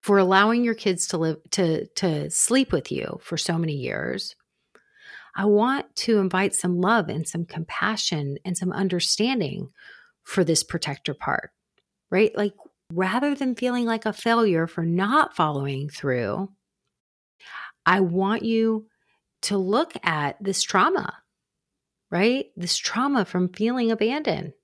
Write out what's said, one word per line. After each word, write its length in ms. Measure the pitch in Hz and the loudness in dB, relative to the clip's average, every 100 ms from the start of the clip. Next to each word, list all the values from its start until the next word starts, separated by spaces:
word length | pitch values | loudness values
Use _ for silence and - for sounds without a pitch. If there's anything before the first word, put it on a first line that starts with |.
for 160 | - 202 | 4 4
allowing 460 | 185 190 208 233 | 6 6 6 4
your 100 | 240 | 2
kids 340 | 220 - 185 - | 0 -2 -2 -2
to 100 | 170 | 0
live, 200 | 160 156 - | 0 -2 -6
to, 360 | - 175 160 - | 0 2 0 -2
to 420 | - 185 151 151 | -2 0 0 -2
sleep 420 | - - 262 262 | -2 2 2 2
with 200 | 156 - | 0 -2
you 280 | - - - | -6 -6 -10
for 140 | - 165 | -8 -6
so 200 | - 165 | -2 -2
many 160 | 165 | -2
years, 640 | 143 123 - - 196 - - _ _ _ _ _ _ - - - - | -4 -6 -6 -4 -6 -8 -14 _ _ _ _ _ _ -20 -20 -16 -2
I 100 | 196 | 4
want 500 | 208 233 277 - - | 4 4 0 -4 -8
to 220 | - 214 | 0 2
invite 360 | 190 185 196 - | 2 2 0 0
some 240 | 180 175 | 0 0
love 300 | 180 233 160 | 2 2 0
and 180 | 151 160 | -4 -6
some 180 | 170 170 | -6 -6
compassion 920 | - 165 - 196 214 - 156 143 143 - | -8 -8 -4 -2 -2 -2 -2 -4 -6 -6
and 120 | 175 | -4
some 140 | 180 | -4
understanding 960 | - 190 180 - - 226 262 151 - 135 _ - - _ _ | -2 -2 0 -2 0 0 0 -2 -4 -10 _ -20 -20 _ _
for 220 | - - 170 | -6 0 2
this 180 | 160 | 2
protector 500 | - 165 - 139 - | 0 -6 -6 -8 -8
part, 380 | 139 - - - _ _ _ _ _ _ | -8 -2 -2 -4 _ _ _ _ _ _
right? 260 | 185 214 - | 2 2 2
Like, 160 | 208 - - _ _ | -4 -4 -20 _ _
rather 440 | 170 185 220 285 285 | -4 0 0 0 -2
than 200 | 262 240 | -2 -2
feeling 300 | 247 247 233 | -2 0 0
like 200 | 226 220 | -2 -2
a 80 | |
failure 520 | - 233 233 220 165 165 | -4 0 4 4 2 0
for 200 | - 170 | -2 0
not 500 | 170 202 285 - - | 0 2 2 0 2
following 540 | 156 143 139 135 143 | 0 0 -4 -4 -6
through, 640 | 143 139 123 107 - 196 _ _ _ _ _ _ _ _ _ - - - _ - | -6 -2 0 0 -2 -6 _ _ _ _ _ _ _ _ _ -20 -16 -16 _ 2
I 140 | 185 | 4
want 440 | 185 175 190 220 | 2 2 0 0
you 440 | 226 226 226 220 220 _ _ _ _ _ | 0 2 2 0 -6 _ _ _ _ _
to 140 | - 202 | -4 -2
look 360 | 185 214 339 - | 0 0 -2 -2
at 380 | - 156 147 - | -2 0 -2 -4
this 220 | 196 190 | -6 -4
trauma, 540 | - 190 240 381 - - _ _ _ _ _ _ _ _ _ | 0 2 4 2 -4 -12 _ _ _ _ _ _ _ _ _
right? 360 | 170 214 254 - - | 2 2 2 -4 -8
This 220 | 175 - | -4 -4
trauma 480 | - 220 269 277 190 | -2 -2 0 2 0
from 240 | 180 180 | 0 -2
feeling 420 | 180 220 254 226 | 0 -2 2 0
abandoned 600 | 226 220 285 294 165 - - | 2 0 0 -2 -2 -6 -14